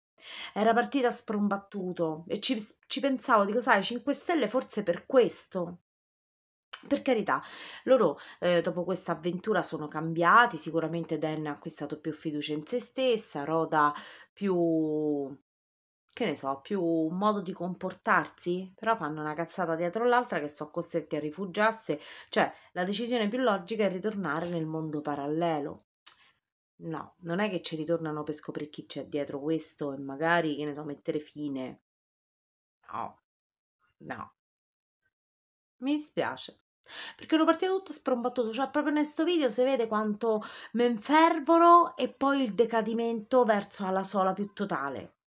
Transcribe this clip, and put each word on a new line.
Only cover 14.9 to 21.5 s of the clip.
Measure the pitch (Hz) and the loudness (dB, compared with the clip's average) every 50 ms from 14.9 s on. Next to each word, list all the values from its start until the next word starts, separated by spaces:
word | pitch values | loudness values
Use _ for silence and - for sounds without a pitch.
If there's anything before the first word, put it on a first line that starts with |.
| 151 151 151 151 147 143 139 135 143 - _ _ _ _ _ _ _ _ _ _ _ _ _ _ - | 0 0 0 0 0 -2 -2 -6 -8 -14 _ _ _ _ _ _ _ _ _ _ _ _ _ _ -6
che | - 240 | -4 -2
ne | 180 143 | -2 -2
so, | - - 135 139 139 | -2 -4 -4 -6 -6
più | - - 208 190 175 165 165 160 160 160 | -6 -4 -2 0 2 2 2 2 0 0
modo | 175 185 202 214 208 202 | 0 2 2 2 2 2
di | 180 180 190 | -4 -6 -8
comportarsi, | - 175 170 175 - - 185 185 - _ 226 196 175 151 - - - - 180 175 180 190 185 - | -6 -6 -6 -6 -6 -6 -8 -8 -4 _ 4 4 4 4 0 -8 -8 -4 -4 -4 -4 -4 -10 -14
però | - 208 220 226 | -4 0 0 0
fanno | 214 165 147 156 156 | 0 0 -6 -4 -4
una | 151 156 151 | -4 -4 -2
cazzata | 160 170 160 - 196 180 165 165 | -4 -4 -4 -2 -4 -2 -2 0
dietro | 160 175 175 175 226 233 | 0 -2 -2 -2 0 2
l'altra | 247 240 247 240 240 196 165 | 4 4 4 2 0 -4 -4
che | 147 151 | -4 -4
sono | - - 151 - | -8 -10 -12 -8
costretti | - 175 165 - - 165 151 - - | -6 -8 -6 -4 -4 -6 -4 -2 -4
a | 151 | -4
rifugiarsi, | 147 151 147 185 202 185 | -4 -4 -6 -6 -8 -6